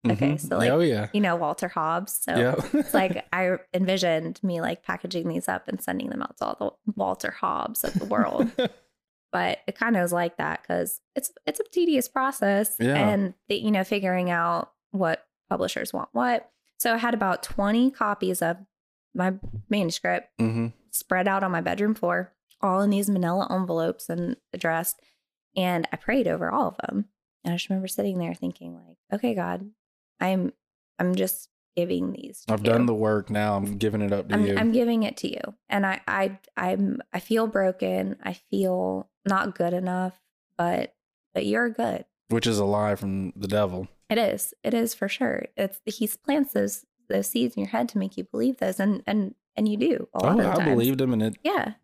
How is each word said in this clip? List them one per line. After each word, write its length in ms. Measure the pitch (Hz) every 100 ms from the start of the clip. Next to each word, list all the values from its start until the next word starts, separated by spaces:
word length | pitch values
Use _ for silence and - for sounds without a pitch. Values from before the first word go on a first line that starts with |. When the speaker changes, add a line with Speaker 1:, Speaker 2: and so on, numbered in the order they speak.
| 120
Speaker 1:
Okay, 260 | 107 139
Speaker 2:
Mm-hmm. 140 | 151 147
Speaker 1:
so, 120 | 87
like, 120 | 120
Speaker 2:
Oh, 100 | 147
yeah. 280 | 170 110 104
Speaker 1:
you 80 | 208
know, 140 | 196 170
Walter 300 | 151 170 175
Hobbs. 440 | 180 156 165 196 -
So 140 | - 165
Speaker 2:
Yeah. 180 | 120 139 - 294
Speaker 1:
it's 160 | 285
like, 320 | 294 190 185 -
I 260 | 180 185 185 -
envisioned 640 | 180 185 190 175 160 165 180
me, 180 | 190 170
like, 240 | 165 170
packaging 420 | - 175 180 180 170
these 200 | 170 -
up 180 | - -
and 140 | 196
sending 300 | - 92 -
them 120 | -
out 140 | - -
to 60 |
all 120 | - - - - -
the 60 |
Walter 360 | 202 190 190 -
Hobbs 500 | - - - - 226
of 100 | -
the 100 | 185
world. 460 | 202 233 - - 233 -
Speaker 2:
<laughs> 140 | 247 - _ _ _ _ _
Speaker 1:
But 260 | 180 180 185 -
it 100 | -
kinda 220 | 226 214
was 120 | 175
like 240 | 175 175 -
that 280 | 151 - -
'cause 340 | - 175 - _
it's, 160 | - - -
it's 160 | - -
a 40 |
tedious 440 | 440 359 349 285 240
process. 680 | 269 269 277 202 202 214 -
Speaker 2:
Yeah. 180 | 120 147
Speaker 1:
And, 380 | 208 202 190 - _
the, 80 | 208
you 140 | 214
know, 140 | 208
figuring 460 | 190 202 190 180 180
out 420 | 175 170 170 - _ _
what 340 | 196 170 165 _ _ _
publishers 420 | 190 185 - -
want 160 | - -
what. 380 | 233 247 233 - _ _ _
So 160 | 240
I 20 | 226
had 160 | 240
about 300 | 226 196 180
twenty 480 | - - 202 226 262
copies 500 | 269 214 202 185 180
of 160 | 170 180 196 _ _ _ _
my 200 | - 185 190 - 208 -
manuscript 600 | 208 175 - 180 180 - -
Speaker 2:
Mm-hmm. 280 | 113 117 117 - _
Speaker 1:
spread 380 | - - 185 190
out 140 | 196
on 80 | 196
my 100 | 170
bedroom 340 | 175 180 208
floor, 380 | 214 175 175 185 _ _ _
all 180 | 196 185
in 80 | 202
these 200 | 202 202
manila 360 | 196 170 180 -
envelopes 540 | 185 180 165 165 180 -
and 280 | 170 175 - _
addressed. 460 | 175 170 165 170 - _ _ _ _ _ -
And 300 | 180 175 170
I 40 | -
prayed 320 | - 262 170
over 220 | 165 165
all 180 | - 269
of 80 | - -
them. 200 | 202 208 _ _ _
And 80 | 175
I 40 | 175
just 120 | -
remember 200 | 190 190
sitting 300 | - 202 185
there 140 | 170
thinking, 400 | 180 - - 170 170 175
like, 100 | 170 _
"Okay, 220 | 208 240
God, 340 | 208 175 180 196 _ _ _ _ _
I'm, 320 | 185 190 180 - _ _ _ -
I'm 160 | 180
just 340 | 185 190 - - _ _ -
giving 360 | 175 185 -
these 300 | 196 - - -
to 80 |
Speaker 2:
I've 80 | 107
done 200 | 113 117
Speaker 1:
you. 40 | 120
Speaker 2:
the 80 |
work. 340 | 110 107 107 101
Now 260 | 104 107 101
I'm 200 | 101 101
giving 240 | 107 104
it 120 | 101
up 160 | 98 -
to 60 |
Speaker 1:
I'm, 120 | - 208
Speaker 2:
you." 100 | 202
Speaker 1:
I'm 160 | 226
giving 300 | 233 233 233
it 140 | 214 -
to 100 | -
you. 100 | - - - _
And 160 | 202
I, 160 | 196 190 -
I, 300 | 196 190 190 _ -
I'm, 460 | 185 190 196 - -
I 80 | 180
feel 260 | - 226 226
broken. 680 | 208 190 185 185 185 190 -
I 100 | 196
feel 800 | 180 _ 196 190 180 185 190 - _ 196
not 280 | 190 196 -
good 160 | 170
enough, 460 | 180 185 185 185 - _ _ _ -
but, 380 | 170 - - _ _ _ _
but 100 | - 202
you're 220 | 220 240
good. 360 | 220 233 - - _ _
Speaker 2:
Which 180 | 117 117
is 120 | 107
a 60 |
lie 300 | 101 104 107
from 380 | 101 98 95 95 -
the 120 | 98
devil. 400 | 104 101 90 101 _ _
Speaker 1:
It 100 | 220
is. 360 | 208 196 - -
It 100 | -
is 220 | 226 226
for 140 | - 196
sure. 380 | - - - - -
It's, 240 | 196 -
he 220 | - 208 214 -
plants 280 | - 294 277
those, 320 | 202 202 - _ _ _
those 180 | 196 196
seeds 280 | 226 240 214
in 60 |
your 60 | 196
head 180 | 226 240
to 80 | 208
make 180 | 190 -
you 60 |
believe 340 | 185 - 240 254
those, 200 | 190 185
and, 240 | 196 196 -
and, 280 | 208 196 - _ -
and 120 | 214
you 80 | 208
do 320 | 269 - -
a 80 | -
lot 120 | - 214
Speaker 2:
Oh, 20 |
Speaker 1:
of 60 |
the 60 | -
Speaker 2:
I 40 |
Speaker 1:
times. 140 | 185 151
Speaker 2:
believed 320 | 123 120 131
him, 120 | 131
and 100 | 117
it, 120 | 110 104
Speaker 1:
Yeah. 300 | 311 392 - 214